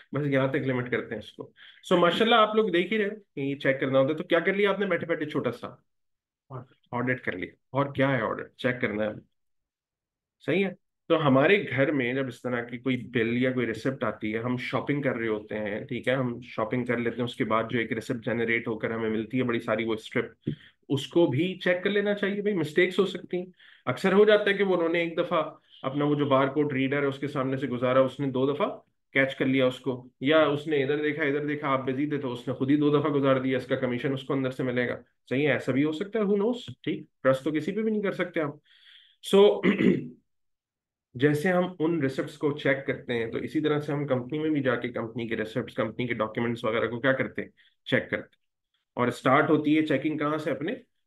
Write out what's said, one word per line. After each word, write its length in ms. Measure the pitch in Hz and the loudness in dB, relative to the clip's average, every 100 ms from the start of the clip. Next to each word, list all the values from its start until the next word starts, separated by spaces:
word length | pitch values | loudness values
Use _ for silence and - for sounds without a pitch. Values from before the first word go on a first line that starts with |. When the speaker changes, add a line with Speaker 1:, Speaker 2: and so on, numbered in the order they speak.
| - | -10
Speaker 1:
बस 120 | 135 147 | -4 0
यहाँ 260 | 135 135 | 0 0
तक 40 | 143 | 0
लिमिट 340 | 131 123 123 | -2 -2 -2
करते 240 | 117 - | -4 -4
हैं 80 | 107 | -10
इसको। 300 | - - - _ - - - | -12 -16 -18 _ -20 -12 0
So, 140 | 180 | 4
माशाल्लाह, 400 | 170 - 226 233 | 4 4 4 6
आप 160 | 214 214 | 6 4
लोग 140 | 214 | 2
देख 200 | 170 185 | 2 0
ही 60 | 220 | 0
रहे 120 | 202 | -2
हो 60 | |
कि 280 | 220 - - | -6 -12 -6
ये 140 | 139 139 | -4 0
चेक 240 | 143 135 | 0 0
करना 180 | 139 135 | 2 4
होता 140 | 135 | 2
है, 60 | 156 | 0
तो 60 | |
क्या 160 | 170 170 | 0 0
कर 140 | 175 | 2
लिया 160 | 196 202 | 2 2
आपने 160 | 190 196 | 0 0
बैठे 200 | 170 165 | -2 -2
बैठे? 200 | 160 151 | -4 -4
छोटा 240 | 143 120 | -2 -4
सा 320 | - 104 - _ _ _ _ _ _ - | -4 -10 -14 _ _ _ _ _ _ -18
Speaker 2:
Audit। 260 | 127 - _ _ | -16 -16 _ _
Speaker 1:
audit 280 | 123 127 127 | -4 -2 -2
कर 140 | - | -4
लिया। 440 | 92 - - _ 131 | -6 -8 -12 _ -2
और 140 | 139 | -2
क्या 160 | 135 139 | 0 2
है 140 | 127 | 2
audit? 300 | 104 101 - - | -2 -4 -8 -4
Check 220 | 123 123 | -4 -2
करना 240 | 113 104 | -2 -2
है, 100 | 107 - - _ _ _ _ _ _ _ _ _ _ _ | -4 -6 -14 _ _ _ _ _ _ _ _ _ _ _
सही 180 | - 170 | -2 0
है। 140 | 196 - _ _ - | -2 -6 _ _ 0
तो 60 | 160 | 2
हमारे 420 | 147 131 156 202 | 4 6 6 4
घर 340 | 131 123 139 | 2 0 0
में 220 | 143 120 | 0 0
जब 140 | 135 131 | -2 -6
इस 140 | 120 | -8
तरह 200 | 127 120 | -6 -6
की 160 | 117 123 | -6 -6
कोई 180 | 131 120 123 | -4 -4 -2
बिल 260 | 123 113 120 | 0 0 2
या 140 | 127 | 0
कोई 140 | 127 117 | 0 -2
receipt 380 | 110 113 - | -2 -4 -2
आती 280 | 113 - 107 | -4 -4 -4
है, 100 | 110 | -4
हम 160 | 120 123 | -2 -4
shopping 460 | - 123 - 143 | -4 -4 -2 -2
कर 120 | 131 117 | -2 -2
रहे 120 | 113 | -2
होते 260 | 107 107 | -4 -4
हैं, 320 | 107 104 107 - | -6 -4 -6 -6
ठीक 220 | 117 127 | -6 -2
है, 60 | |
हम 280 | 135 123 117 | 0 -2 -6
shopping 440 | - - 110 127 120 | -8 -6 -2 -2 -2
कर 120 | 120 | -2
लेते 180 | 120 113 | -2 -2
हैं, 80 | |
उसके 200 | 120 - | -4 -4
बाद 240 | 113 110 113 | 0 0 0
जो 100 | 123 | -2
एक 140 | 113 | -2
receipt 320 | 113 - 120 | -4 -6 -6
generate 440 | 120 117 113 117 117 | -4 -2 0 0 -2
होकर 240 | 107 117 | -4 -4
हमें 180 | 113 110 | -2 -2
मिलती 260 | 110 110 127 | -2 -2 -2
है 60 | |
बड़ी 180 | 123 117 | 0 0
सारी 240 | - 113 | 0 -2
वो 120 | 113 110 | 0 -4
strip, 380 | - 127 - - - 151 - _ - | -4 -4 -4 -6 -8 -8 -12 _ -4
उसको 380 | 131 - 170 170 | -4 0 2 4
भी 280 | 131 180 185 | 2 -2 -2
check 200 | 190 180 | 0 0
कर 60 | 202 | 0
लेना 240 | 202 202 | 0 0
चाहिए 280 | 202 196 202 | 0 -2 -2
भाई, 120 | 202 | -2
mistakes 440 | 190 147 - 180 185 | -2 0 2 2 2
हो 80 | - | 0
सकती 300 | - - 180 | -2 -6 -8
हैं। 160 | 185 - - - - | -8 -14 -20 -8 -6
अक्सर 260 | 120 190 | -2 4
हो 120 | 190 | 6
जाता 260 | 208 208 202 | 8 6 4
है 60 | 196 | 2
कि 60 | |
वो 120 | 196 | 2
उन्होंने 280 | 175 165 170 | 2 2 0
एक 140 | 170 165 | 0 -2
दफा 440 | 170 170 - - _ - | 0 0 -2 -6 _ -10
अपना 200 | 131 143 | -4 0
वो 120 | 147 147 | 2 2
जो 100 | 131 | 4
barcode 460 | 135 139 143 147 | 4 4 2 0
reader 300 | 127 135 143 | 0 0 0
है 40 | 139 | -2
उसके 220 | 135 143 | -2 -6
सामने 300 | 143 131 131 | -4 -2 -2
से 80 | 139 | -4
गुजारा, 360 | 120 127 131 | -2 2 4
उसने 240 | 131 - 139 | 4 0 -2
दो 260 | 127 135 | 0 0
दफा 320 | 143 220 - - _ _ | 0 -2 -4 -16 _ _
catch 200 | 135 135 | 0 0
कर 120 | - 135 | 0 0
लिया 200 | 135 127 | 2 2
उसको, 440 | 127 139 127 - - | 0 -6 -6 -10 -4
या 260 | 139 156 147 | 2 4 4
उसने 340 | 147 160 147 | 2 0 0
इधर 200 | 131 147 | 2 0
देखा, 220 | 151 147 | -2 -2
इधर 220 | 147 147 147 | -2 0 -2
देखा, 220 | 147 147 | -4 0
आप 120 | 135 | 0
busy 260 | 127 131 147 | 0 -2 -2
थे 120 | 143 | -2
तो 100 | 131 | -4
उसने 260 | 120 - | -6 -6
खुद 160 | 123 131 | -2 2
ही 60 | 147 | 4
दो 140 | 147 | 4
दफा 180 | 147 151 | 4 2
गुजार 320 | 143 135 135 | 2 4 2
दिया, 180 | 131 127 | 2 -2
इसका 180 | - 131 | -2 -2
commission 380 | 127 120 139 | 0 -2 -2
उसको 200 | 135 - | -4 -4
अंदर 160 | 135 131 | -2 -2
से 120 | - | -2
मिलेगा, 400 | 127 123 120 - - _ - | -2 0 -2 -4 -12 _ -4
सही 140 | 127 | 0
है, 120 | 147 117 | 2 0
ऐसा 160 | 139 | 0
भी 100 | 127 | 0
हो 100 | 151 | 0
सकता 260 | 156 202 226 | -2 -4 -2
है, 60 | |
who 120 | 196 202 | 2 2
knows, 380 | 196 247 - - | 0 -2 -8 -10
ठीक, 240 | - 185 - _ | -6 -6 -8 _
trust 220 | 131 135 | 2 2
तो 80 | 160 | 0
किसी 200 | 151 151 | -2 -2
पे 100 | 196 | -2
भी 80 | 220 | 0
नहीं 120 | 214 | 0
कर 120 | 196 | -2
सकते 260 | 147 175 170 | -2 -2 -2
आप। 200 | 147 - _ _ _ - _ _ | -4 -6 _ _ _ -20 _ _
So, 400 | - 196 202 - | 2 6 8 6
<clears throat> 560 | 180 - - - - - _ _ _ _ _ _ _ _ _ 123 | 2 4 4 2 -2 -14 _ _ _ _ _ _ _ _ _ 0
जैसे 320 | 147 147 185 | 0 2 2
हम 280 | 180 180 - | 2 0 -2
उन 220 | 156 170 | -2 0
receipts 340 | 135 170 147 - | -2 -4 -8 -4
को 160 | 151 | -4
check 320 | 143 139 139 - | 0 0 0 -4
करते 280 | 123 - | -6 -4
हैं, 160 | 120 117 | -4 -4
तो 80 | 120 | -6
इसी 220 | 123 156 | -6 -2
तरह 200 | 151 147 | -2 -2
से 120 | 147 | -2
हम 140 | 143 143 | -4 -2
company 320 | 127 123 151 | -2 -4 -4
में 140 | 156 | -2
भी 80 | 147 | 0
जाके 280 | 127 117 123 | 0 -2 -4
company 400 | 117 113 120 113 | -6 -8 -6 -4
के 60 | |
रिसिप्ट्स, 400 | 113 107 131 110 | -4 -4 -6 -6
company 340 | - 110 110 123 | -4 -4 -4 -4
के 60 | |
डॉक्यूमेंट्स 500 | 117 110 - 117 117 | -2 -4 -2 -4 -2
वगैरह 220 | 113 113 113 | -2 0 -2
को 120 | 120 | 0
क्या 140 | 131 | 0
करते 300 | 131 110 - | 2 -2 -6
हैं? 80 | 98 _ _ _ - | -10 _ _ _ -2
चेक 160 | 120 | 0
करते 140 | - - | 0 -6
हैं। 220 | - _ _ _ _ _ _ - | -6 _ _ _ _ _ _ -2
और 140 | 123 | 0
start 400 | - 139 139 156 | 2 4 4 6
होती 240 | 151 151 | 4 4
है 80 | 156 | 2
checking 360 | 156 135 160 151 | 2 0 0 -2
कहाँ 200 | 151 156 | -2 -2
से? 120 | 170 | -4
अपने 300 | 131 165 254 - _ | -4 -4 -6 -12 _